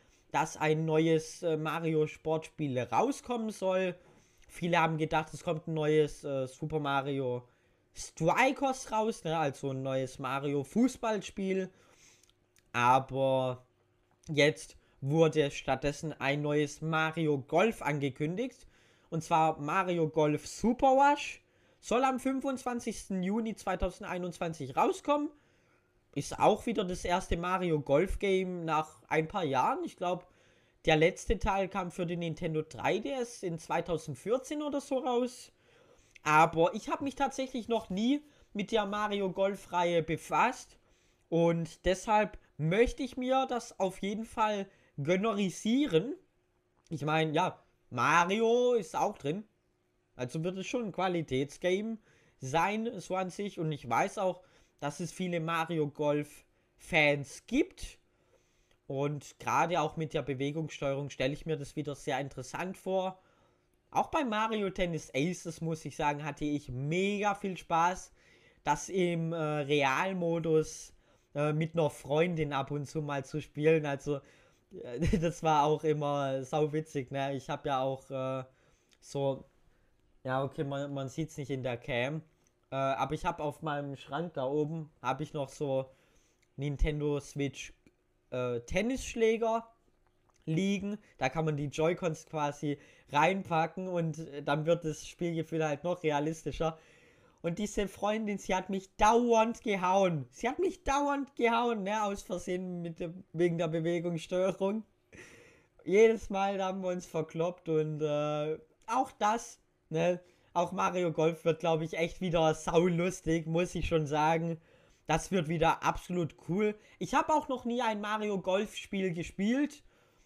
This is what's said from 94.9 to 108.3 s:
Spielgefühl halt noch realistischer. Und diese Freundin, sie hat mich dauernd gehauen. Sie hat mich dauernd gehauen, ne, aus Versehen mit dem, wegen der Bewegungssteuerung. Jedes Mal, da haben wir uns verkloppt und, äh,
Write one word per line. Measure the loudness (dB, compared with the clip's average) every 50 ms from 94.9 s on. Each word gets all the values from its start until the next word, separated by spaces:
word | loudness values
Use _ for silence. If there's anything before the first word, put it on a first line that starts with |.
| -6 -6 -10 -14
Spielgefühl | -8 -6 -4 -2 -2 -4 -4 -4 -2 -2 -2
halt | -2 -2 -2 -4
noch | -4 -4 -2 0
realistischer. | 0 0 2 0 -2 -4 -4 -6 -8 -4 -2 -2 -2 -4 -6 -12 -20 -20 -20 _ -20 _ _ _ _ _ _
Und | -6 -6 -4 -4
diese | -4 -4 -2 -4 -4 -4
Freundin, | -4 -4 -2 -2 -2 -2 -2 -4 -4 -4
sie | -2 -2 -2
hat | -2 -2 -2
mich | -4 -6 -6 -6 _ 4
dauernd | 6 6 6 6 6 6 6 6 6 4 0 -4 -2
gehauen. | -2 0 0 2 4 4 6 4 4 2 0 -4 -6
Sie | -8 -4 -4 -2
hat | -2 0
mich | 0 -2 -2 -2 -2
dauernd | 0 2 2 2 2 0 -2 -4 -6 _
gehauen, | 2 2 4 4 4 2 2 0 0 0
ne, | -2 0 0 0
aus | 0 -2 -4 -6
Versehen | -6 -6 -6 -4 -4 -4 -4 -4 -4 -6 -6
mit | -6 -8 -8 -8
dem, | -8 -8 -8 -10 -14 _
wegen | 0 2 2 4 4 2
der | 0 0
Bewegungssteuerung. | 0 0 0 2 0 0 0 -2 -4 -4 -4 -2 0 2 2 2 0 0 0 0 0 -2 -4 _ _ _ _ _ -20 -20 -20 -20 -20 -20 -20 -20 -20 _ _ _ _ _ -4
Jedes | 2 6 8 8 8 6 4 -2 -4
Mal, | -2 0 0 0 0 0
da | -2 -2
haben | -2 -2
wir | -2 -2
uns | -4 -4 -6
verkloppt | -6 -4 -4 -4 -4 -2 -2 -2 -2 -2 -4 -4 0
und, | 0 2 2 0 -2 -2
äh, | -2 0 0 0 0 0